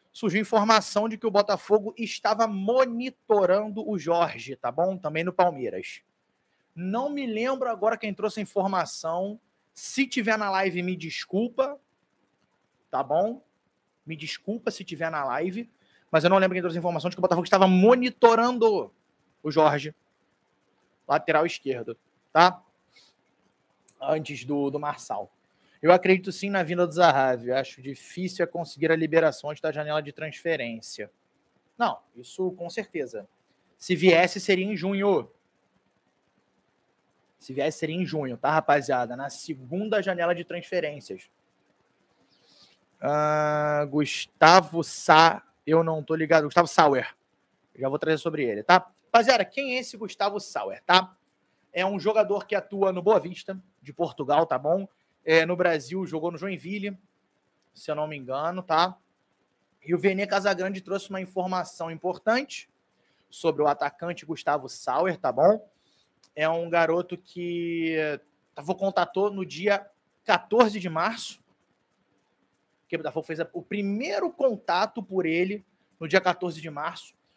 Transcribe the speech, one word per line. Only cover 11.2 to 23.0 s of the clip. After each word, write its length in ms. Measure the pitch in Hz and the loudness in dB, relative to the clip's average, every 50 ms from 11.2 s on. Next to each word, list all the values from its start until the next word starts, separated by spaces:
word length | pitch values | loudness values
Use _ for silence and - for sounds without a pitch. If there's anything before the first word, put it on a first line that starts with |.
| - - - 190 226 240 240 - 262 277 285 285 _ _ _ _ _ _ _ _ _ _ _ _ _ _ _ _ _ _ _ _ _ _ | -10 -4 -2 -2 -2 -2 -2 -2 -2 -2 -4 -10 _ _ _ _ _ _ _ _ _ _ _ _ _ _ _ _ _ _ _ _ _ _
tá 100 | - 131 | -4 -4
bom? 400 | 139 - 147 165 190 220 240 269 - _ _ _ _ _ _ _ _ _ _ _ _ | -2 0 0 0 0 0 -2 -8 -14 _ _ _ _ _ _ _ _ _ _ _ _
Me 100 | 151 160 | -14 -14
desculpa 540 | 156 156 156 - - - - 214 233 - 233 | -12 -10 -12 -12 -10 -8 -8 -8 -6 -6 -6
se 140 | 202 - 190 | -6 -6 -10
tiver 260 | - 175 139 165 160 | -14 -8 -6 -6 -4
na 160 | 165 151 139 | -4 -4 -4
live, 420 | 135 123 123 160 190 180 220 233 - _ _ _ _ _ _ _ _ | -2 -2 -2 -2 -4 -4 -6 -10 -12 _ _ _ _ _ _ _ _
mas 120 | - 160 151 | 0 2 4
eu 60 | 175 | 6
não 80 | 190 196 | 6 6
lembro 160 | 190 190 180 | 4 4 2
quem 80 | 185 | -2
trouxe 160 | 170 175 160 175 | -4 -4 -4 -4
a 20 | |
informação 300 | 165 180 170 160 143 180 | -4 -4 -4 -4 -4 -6
de 60 | 180 | -2
que 40 | - | 0
o 40 | 180 | 2
Botafogo 220 | 185 175 170 175 | 2 2 2 4
estava 220 | - - 190 190 190 | 4 6 6 8 8
monitorando 1300 | 185 180 185 220 247 254 247 254 240 - - 233 226 220 233 247 254 240 233 226 208 127 120 101 - _ _ _ _ _ _ _ _ _ | 8 8 8 8 8 6 4 0 2 6 8 8 8 8 4 2 2 2 2 4 4 2 -2 -6 -10 _ _ _ _ _ _ _ _ _
o 80 | - 151 | -8 0
Jorge, 460 | 151 160 156 151 143 147 139 151 156 _ _ _ _ _ _ _ _ _ _ _ _ _ _ _ _ _ _ _ _ _ _ - | 2 4 4 4 4 2 -2 -8 -12 _ _ _ _ _ _ _ _ _ _ _ _ _ _ _ _ _ _ _ _ _ _ -2
lateral 360 | 139 156 151 - 156 147 160 | -2 0 2 2 2 2 2
esquerdo, 540 | 170 - - - 139 131 120 113 117 117 - _ _ _ _ _ _ | 2 -2 -4 -6 -6 -6 -4 -6 -10 -12 -12 _ _ _ _ _ _
tá? 300 | - 156 170 180 185 - _ _ _ _ _ _ _ _ | 4 4 4 4 2 -2 _ _ _ _ _ _ _ _